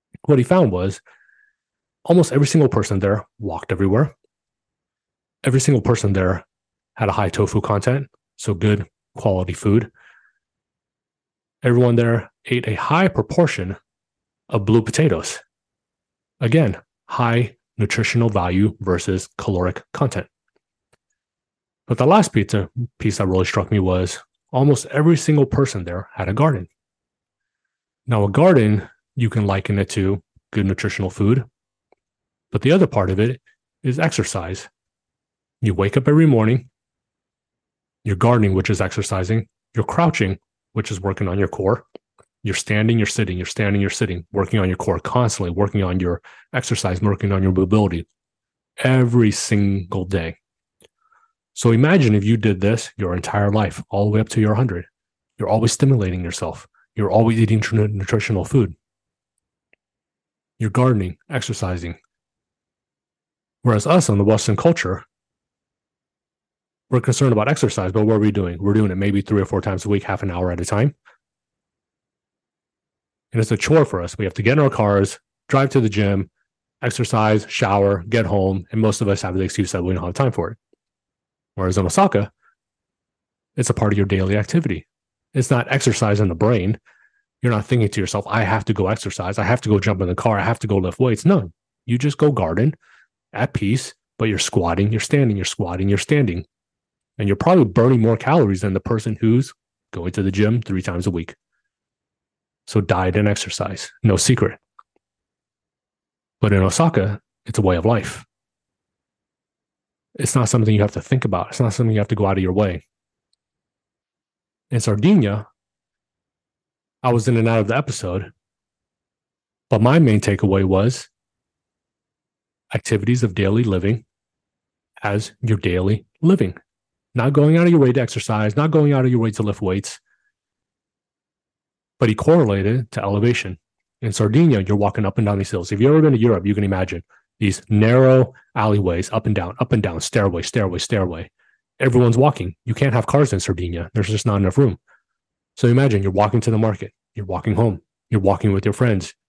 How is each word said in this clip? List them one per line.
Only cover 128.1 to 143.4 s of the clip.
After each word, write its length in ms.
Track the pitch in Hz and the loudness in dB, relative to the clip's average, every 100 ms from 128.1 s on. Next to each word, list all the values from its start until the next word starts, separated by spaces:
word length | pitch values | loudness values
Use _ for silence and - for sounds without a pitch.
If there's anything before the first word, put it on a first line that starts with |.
| 117 - 107 107 104 | -4 -4 -2 0 0
not 140 | 156 | 0
going 200 | 156 147 | 2 4
out 140 | 139 127 | 2 2
of 60 | |
your 100 | 123 | 2
way 100 | 113 | 0
to 120 | 107 | -2
lift 180 | 104 98 | -4 -4
weights, 400 | 98 98 - - _ _ _ _ _ _ _ _ _ _ _ _ _ _ _ _ _ _ _ _ | -4 -4 -6 -14 _ _ _ _ _ _ _ _ _ _ _ _ _ _ _ _ _ _ _ _
but 100 | 120 | -2
he 60 | 107 | 0
correlated 760 | - 170 117 98 98 123 117 | 4 4 4 0 0 -2 -4
to 80 | - | -6
elevation. 580 | 101 101 117 120 95 87 _ _ _ _ | -4 0 0 0 -6 -12 _ _ _ _
In 100 | 117 | -6
Sardinia, 500 | - 107 123 170 113 | -2 0 4 4 4
you're 140 | 95 104 | 0 0
walking 300 | 101 - 98 | 0 0 -2
up 140 | - | 0
and 80 | 104 | 0
down 100 | 101 | 0
these 140 | 95 | -2
hills. 200 | 98 87 | -6 -6
If 80 | 101 | 2
you've 120 | 127 | 4
ever 100 | 156 | 6
been 120 | 156 | 4
to 60 | 123 | 4
Europe, 280 | 117 95 98 | 4 2 0
you 80 | 101 | 0
can 80 | |
imagine 400 | 98 95 92 85 - _ _ _ | 0 -2 -4 -6 -14 _ _ _
these 220 | 104 92 - | -2 -2 0
narrow 640 | 104 110 123 131 131 127 - _ 123 | 2 4 6 6 6 4 -4 _ -2
alleyways, 540 | 107 104 90 85 - | 0 2 0 -2 -4
up 140 | 110 113 | -4 -2
and 80 | 98 | -2
down, 200 | 87 - | -4 -6
up 120 | 123 | -2
and 100 | 117 | 0
down, 200 | 98 82 | -2 -6
stairway, 400 | - 120 98 85 | -4 0 0 -2
stairway, 380 | - 123 98 87 | -4 -2 -2 -4
stairway. 500 | - 107 92 80 95 _ _ _ _ - | -4 -2 -2 -6 -14 _ _ _ _ -4
Everyone's 380 | 131 123 120 113 | 2 4 4 4
walking. 380 | 147 - 87 - - | 2 0 -8 -8 -8
You 80 | |
can't 200 | 113 139 | -2 0
have 140 | 117 - | 0 0
cars 240 | 143 139 | 0 2
in 80 | |
Sardinia. 500 | 95 | 0